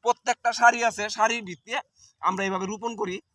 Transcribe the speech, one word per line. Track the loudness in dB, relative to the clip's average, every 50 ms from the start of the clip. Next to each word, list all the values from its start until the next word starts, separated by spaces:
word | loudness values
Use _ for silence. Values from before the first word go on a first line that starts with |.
| 2
প্রত্যেকটা | 0 0 _ _ -2 -2 _ -2 -4
সারি | 0 6 6 6 6 6 -2
আছে, | -2 -2 -2 -6 -6
সারির | 0 0 0 2 0 -2
ভিত্তিতে | -6 -10 -14 -14 _ -8 -8 -8 -8 _ _ _ -20 _ _ _
আমরা | -2 -2 0 0 -2
এইভাবে | -2 -2 -4 -4
রোপণ | -6 -8 -6 -8 -8 -6
করি | -6 -6 -6 -6 -10 _ _